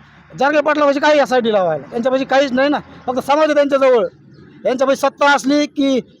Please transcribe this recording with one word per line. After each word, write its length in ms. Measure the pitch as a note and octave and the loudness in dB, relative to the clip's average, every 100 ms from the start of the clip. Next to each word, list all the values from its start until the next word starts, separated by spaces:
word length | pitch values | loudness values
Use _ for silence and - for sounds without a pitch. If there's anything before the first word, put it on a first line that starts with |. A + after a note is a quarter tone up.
| - - - D#3+ | -8 -20 -16 -4
जरांगे 220 | C4+ D4+ | 0 0
पाटलापाशी 400 | D4 D4 C#4+ C#4 | 0 0 0 2
काय 160 | D4+ D4+ | 2 2
यासाठी 360 | A#3 B3+ A3+ | 2 0 0
लावायला, 380 | G#3 F3 D#3 - | 0 0 -4 -6
त्यांच्यापाशी 340 | A#3+ B3+ C4 | -4 -2 -2
काहीच 280 | C4 C4+ C#4+ | 0 0 0
नाही 160 | B3 C#4+ | 0 -2
ना, 100 | C#4 - - - | -2 -8 -14 -8
फक्त 120 | B3+ | -6
समाज 260 | - D4 | -2 0
आहे 100 | D#4 | 2
त्यांच्याजवळ. 520 | D4 C#4+ C#4 C4+ B3 F3+ _ _ - - - | 0 0 2 2 2 0 _ _ -20 -20 -8
यांच्यापाशी 360 | G#3+ B3 C4+ C#4 | -4 -2 -2 0
सत्ता 340 | C#4 - C#4+ | -2 0 2
असली 320 | C#4 B3+ D4 D4 | 2 0 0 -2
की 340 | - C#4 C4 - _ | -2 -2 -2 -4 _